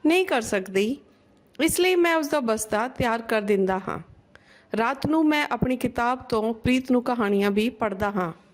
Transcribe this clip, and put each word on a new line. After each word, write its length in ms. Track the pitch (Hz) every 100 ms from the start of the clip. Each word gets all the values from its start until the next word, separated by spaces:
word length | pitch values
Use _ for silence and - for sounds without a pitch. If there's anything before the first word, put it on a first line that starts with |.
| 302
ਨਹੀਂ 200 | 359 370
ਕਰ 160 | 277
ਸਕਦੀ, 560 | 220 202 190 190 214 277 - _ _ _ _ -
ਇਸ 160 | 320 339
ਲਈ 160 | 359 359
ਮੈਂ 200 | 339 330
ਉਸ 120 | 294
ਦਾ 120 | 302
ਬਸਤਾ 480 | 226 220 220 208 247
ਤਿਆਰ 340 | 254 254 226
ਕਰ 200 | 226 220
ਦਿੰਦਾ 380 | 208 202 190 190 190
ਹਾਂ। 120 | 80 - - _ - _ - _ 202
ਰਾਤ 300 | 233 269 285
ਨੂੰ 180 | 311 311
ਮੈਂ 220 | 302 294
ਆਪਣੀ 260 | 247 262 254
ਕਿਤਾਬ 460 | 247 233 240 254
ਤੋਂ 300 | - 226 220
ਪ੍ਰੀਤ 380 | 220 254 254 254
ਨੂੰ 120 | 247
ਕਹਾਣੀਆਂ 480 | 247 240 202 202 208
ਵੀ 180 | 202 226
ਪੜ੍ਹਦਾ 420 | 220 220 196 208
ਹਾਂ। 220 | 202 175 156 _